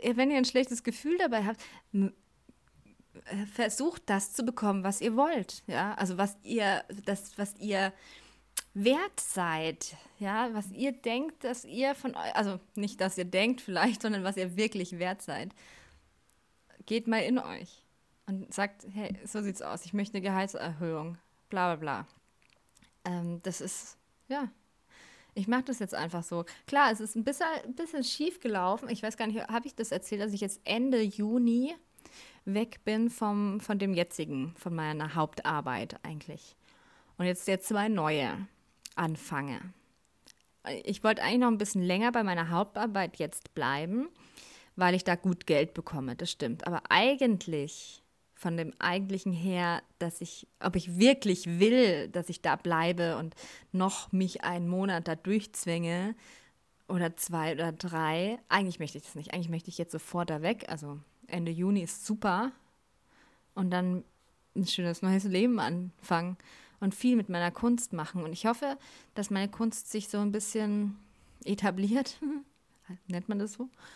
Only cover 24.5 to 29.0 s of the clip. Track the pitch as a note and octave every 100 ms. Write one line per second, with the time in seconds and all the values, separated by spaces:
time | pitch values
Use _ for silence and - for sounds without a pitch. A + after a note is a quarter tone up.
24.5 | - _ _ _ - - - - - G3
25.5 | B3 B3+ A#3+ F#3+ - E3 E3+ E3+ E3+ E3+
26.5 | - - C4+ F#3 G#3 A3 A3+ A3 C#4+ D#4+
27.5 | D#4 A#3 B3+ E4 D#4 B3 - D#4 E4+ A#3+
28.5 | G3+ F3+ A3 B3 A#3